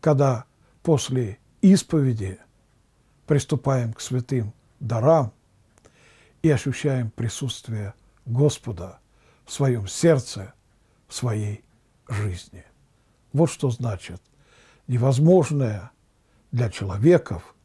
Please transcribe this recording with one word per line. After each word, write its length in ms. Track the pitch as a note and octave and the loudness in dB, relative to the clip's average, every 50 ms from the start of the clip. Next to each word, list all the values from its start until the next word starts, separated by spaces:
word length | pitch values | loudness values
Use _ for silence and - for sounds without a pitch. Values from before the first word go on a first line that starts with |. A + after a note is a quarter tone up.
когда 460 | - D#3+ D3+ C3+ C#3+ C3+ B2+ A2+ - _ _ _ _ _ _ _ _ | 2 2 2 4 4 2 0 -2 -6 _ _ _ _ _ _ _ _
после 560 | - D#3+ C#3 - - C3+ C3 B2 G2+ F#2+ - _ _ _ _ | 2 2 2 2 -2 -4 -4 -4 -4 -8 -12 _ _ _ _
исповеди 760 | - F#3+ G3 F#3 - _ - D#3+ C#3 C3 A#2+ A2 G2+ F#2+ F#2 - _ _ _ _ _ _ _ _ _ _ _ _ _ _ _ _ _ | 6 6 6 6 4 _ 0 0 2 2 0 -2 -4 -6 -8 -10 _ _ _ _ _ _ _ _ _ _ _ _ _ _ _ _ _
приступаем 680 | - D#3 C#3+ - - - B2+ - C#3+ C3+ C3 A#2+ A2+ A2+ | 0 0 0 0 0 -4 -2 0 0 0 0 0 -4 -6
к 80 | - | -10
святым 520 | - - B2 B2+ A#2+ - C#3 B2+ A2 G#2 - _ _ _ _ _ | -10 -6 -6 -6 -4 -2 -2 -2 -2 -4 -8 _ _ _ _ _
дарам 520 | - A2+ A2 A2 A2+ C#3+ E3 D#3+ C3+ G#2+ - _ _ _ _ _ _ _ _ _ _ - _ _ _ _ _ _ _ _ _ _ | -8 -4 -4 0 4 4 4 4 4 0 -6 _ _ _ _ _ _ _ _ _ _ -20 _ _ _ _ _ _ _ _ _ _
и 100 | - D#3+ | 2 2
ощущаем 600 | D3 A#2+ - C#3 B2+ - - D3+ C3+ B2+ B2 A2 | 2 2 0 -4 -6 -4 -2 -2 -2 -2 -4 -6
присутствие 840 | - - B2 A2+ - - C#3 B2+ - - - - A2+ G#2+ G#2 G2+ - _ _ _ _ _ _ - | -6 -6 -6 -6 -6 -6 -8 -8 -8 -10 -10 -10 -8 -8 -8 -10 -12 _ _ _ _ _ _ -6
Господа 720 | A#2 B2 C#3+ D3+ - - _ - G#2+ E2+ F#2 F#2 F2+ - _ _ _ _ _ _ _ _ _ | 0 2 2 2 2 0 _ -12 -10 -10 -12 -14 -16 -20 _ _ _ _ _ _ _ _ _
в 80 | - - | -18 -6
своем 360 | - C#3+ C3+ B2 A2+ G2+ F#2+ | -2 0 0 0 -2 -4 -8
сердце, 680 | - - - E3+ D#3+ C3+ A#2 - - G#2 G2 F#2+ _ _ _ _ _ _ _ _ _ _ _ | -8 0 4 4 4 4 2 -6 -12 -12 -14 -14 _ _ _ _ _ _ _ _ _ _ _
в 80 | _ - | _ -12
своей 500 | - - B2 A2 G#2+ G#2 G2+ G#2 G#2 _ _ _ _ _ _ _ _ _ - | -6 -4 -2 -2 -2 -4 -6 -8 -10 _ _ _ _ _ _ _ _ _ -10
жизни. 560 | A#2 G2+ G#2 G#2 F#2 F2 - - - G2 - _ _ _ _ _ _ _ _ _ _ _ _ _ _ | -6 -6 -4 -6 -6 -8 -12 -18 -20 -20 -20 _ _ _ _ _ _ _ _ _ _ _ _ _ _
Вот 180 | C#3 E3 D#3 | 0 0 0
что 200 | - - - C3+ | 0 -2 -4 -4
значит: 520 | A#2 - A#2+ A#2+ G#2 F#2 - - F2 F2+ _ _ _ _ _ _ _ _ _ _ _ _ _ | -4 -2 -6 -6 -6 -8 -10 -14 -16 -16 _ _ _ _ _ _ _ _ _ _ _ _ _
невозможное 1040 | - B2 A#2+ A#2 C3+ C3 B2 D3 D#3+ F#3 F#3 D#3 - D3+ C#3+ C3+ A#2 G#2+ G2+ E2+ - _ _ _ _ _ _ _ _ _ _ _ _ - | -4 -2 0 2 2 4 4 6 6 6 6 4 2 0 -2 -2 -2 -2 -6 -10 -14 _ _ _ _ _ _ _ _ _ _ _ _ -4
для 180 | A#2+ A#2+ A2 | -2 -2 -2
человеков 840 | - - G2 G2+ F#2 G2+ G#2+ D#3 F3+ D#3 - - - E2+ - - _ _ | -4 -6 -8 -6 -4 0 4 4 4 4 2 -2 -10 -12 -12 -16 _ _